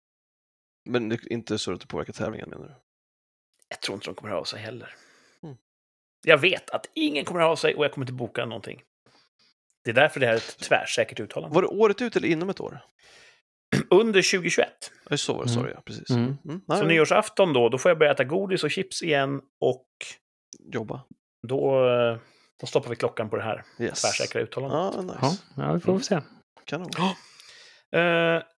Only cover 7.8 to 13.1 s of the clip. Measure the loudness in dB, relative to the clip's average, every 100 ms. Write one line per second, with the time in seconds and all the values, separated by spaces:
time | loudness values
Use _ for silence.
7.8 | -2 -2 -6 -6 -8 -6 -6 -8 -12 -16
8.8 | _ _ _ _ _ _ _ _ _ _
9.8 | 0 4 4 4 2 2 -2 -10 0 2
10.8 | 2 0 0 -4 -8 -8 0 2 2 4
11.8 | 4 4 -2 -2 0 0 -2 -6 -8 -12
12.8 | -20 _ _